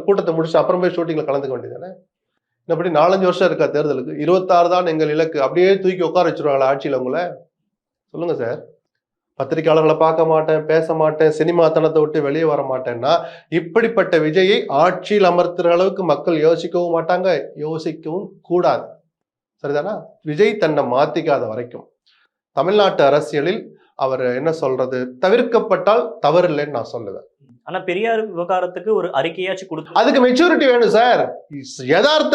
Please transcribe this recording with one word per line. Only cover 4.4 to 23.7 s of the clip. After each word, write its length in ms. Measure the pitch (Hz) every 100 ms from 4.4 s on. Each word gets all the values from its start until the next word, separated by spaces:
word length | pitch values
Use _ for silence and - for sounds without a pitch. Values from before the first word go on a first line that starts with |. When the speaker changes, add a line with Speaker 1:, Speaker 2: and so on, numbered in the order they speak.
| 180 175 175
Speaker 1:
தான் 120 | 180 180
எங்கள் 180 | 156 156
இலக்கு, 240 | 151 160 156 131
அப்படியே 240 | 156 185 196
தூக்கி 200 | 190 185 165
உட்கார 180 | 180 170
வச்சிருவாங்களா 400 | 139 151 135 135
ஆட்சியில 280 | 139 151 131
உங்களை? 240 | 127 147 175 139 _ _ _ _ _ _ _
சொல்லுங்க 240 | - 175 143
சார். 180 | 117 135 - _ _ _ _ _ _ -
பத்திரிகையாளர்களை 560 | 135 160 160 156 156 156
பார்க்க 260 | 160 160 160
மாட்டேன், 300 | 151 156 156 151
பேச 240 | 160 160 160
மாட்டேன், 340 | 156 156 156 147
சினிமா 260 | 160 170 160 156
தனத்தை 240 | 160 156
விட்டு 140 | 151 156 139
வெளியே 200 | 151 160
வர 100 | 143 135
மாட்டேன்னா 420 | 131 127 120 127 165 - - _ 160
இப்படிப்பட்ட 600 | 170 226 226 208 180 165 151
விஜயை 320 | 160 185 226 - 139
ஆட்சியில் 460 | 170 180 - 208 185
அமர்த்துற 420 | 175 170 - 170 170
அளவுக்கு 280 | 190 190 175
மக்கள் 260 | 139 - 165 156
யோசிக்கவும் 480 | 165 175 175 175 165
மாட்டாங்க, 320 | 165 180 190 165 - -
யோசிக்கவும் 600 | 151 160 165 156 156 170 208 - -
கூடாது. 380 | 175 170 120 - - _ _ _ _ _ _
சரிதானா? 300 | 147 147 170 202 151 _ 156
விஜய் 300 | 151 214 233
தன்னை 200 | 165 147 131
மாத்திக்காத 500 | 131 151 170 156 135 101
வரைக்கும் 340 | 110 120 - - _ _ _ _ _ _ -
தமிழ்நாட்டு 460 | 156 208 196 - 143
அரசியலில் 520 | 143 151 151 156 214 -